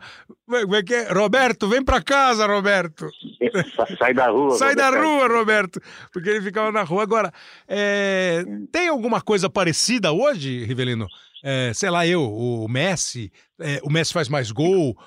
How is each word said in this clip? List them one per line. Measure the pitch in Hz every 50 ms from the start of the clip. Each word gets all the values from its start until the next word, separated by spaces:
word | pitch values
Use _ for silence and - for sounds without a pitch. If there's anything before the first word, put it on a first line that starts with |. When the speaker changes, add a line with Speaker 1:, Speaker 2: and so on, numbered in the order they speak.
| - - - - - - - _ _
Speaker 1:
como | - 240 240 220 185 196
é | 214 196
que | 175 240
é? | 240 233 202 180
Roberto, | 185 214 208 208 262 269 247 226 - 214
vem | 196 226 262 269
pra | 254 240 240 -
casa, | - 277 277 269 262 240 214 214
Roberto. | 202 202 202 190 202 202 190 175 165 156 - - 151 - - - - - - - - - 190 165 - -
Speaker 2:
Sa-, | - 113 - 190
sai | - 120 123 127
da | 127 127 120
rua, | 104 123 143 139 127
Speaker 1:
Sai | - 269 277 285
da | 285 277 269
Speaker 2:
Roberto. | 262 277 302
Speaker 1:
rua, | 311 302 285 262 240 233 233
Roberto, | 226 208 214 214 196 180 - 190 - - - - - - -
porque | 185 160 196
ele | 208 220 190
ficava | 208 180 220 214 220
na | 208 220 202
rua. | 143 170 196 220
Agora, | 196 226 226 208 175 - - - - - - _
é, | - 190 202 208 202 202 202 202 196 196 185 185 180 165 170 180
Speaker 2:
Hum. | 202 208 208 294 -
Speaker 1:
tem | - 320 359 339
alguma | 311 262 208 240 226 190 -
coisa | - 214 196 165 185
parecida | - 208 185 170 156 - - - 240 254 190 165 151
hoje, | 180 254 294 285 185 139 135 127 123 117
Rivelino? | 107 127 120 127 127 123 113 110 90 - - - - - - -
É, | 143 135 131 127 123 110
sei | - - 190
lá, | 175 170 170
eu, | 165 180 175 143
o | 113 104 110 120 123 120 117 110 107
Messi, | 120 131 151 196 185 - - - - 123 110 92 - _ _ _ _ -
é, | 165 151 143 139 -
o | 151
Messi | 147 165 160 - -
faz | 180 156 113
mais | 151 143 127 104 110
gol, | 101 151 175 190 190 160 131 107 - -